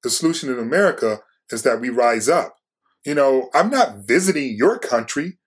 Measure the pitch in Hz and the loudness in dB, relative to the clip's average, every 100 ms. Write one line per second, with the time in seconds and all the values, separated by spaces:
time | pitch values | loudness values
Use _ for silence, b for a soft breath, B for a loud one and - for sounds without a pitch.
0 | 123 - 160 160 143 123 113 160 196 - | -4 -2 -2 -2 -6 -6 -2 2 2 0
1 | 113 107 b b _ 113 131 113 123 120 | -2 -4 b b _ -2 0 0 -2 2
2 | 120 113 107 165 95 _ _ _ _ _ | 2 2 2 2 0 _ _ _ _ _
3 | - 147 139 131 131 151 196 269 240 101 | -4 2 4 2 0 0 0 2 0 -2
4 | 98 135 190 160 135 107 147 240 - 120 | 0 2 2 -2 -2 2 2 2 -2 -2
5 | 113 - 165 185 | -2 -6 -8 -10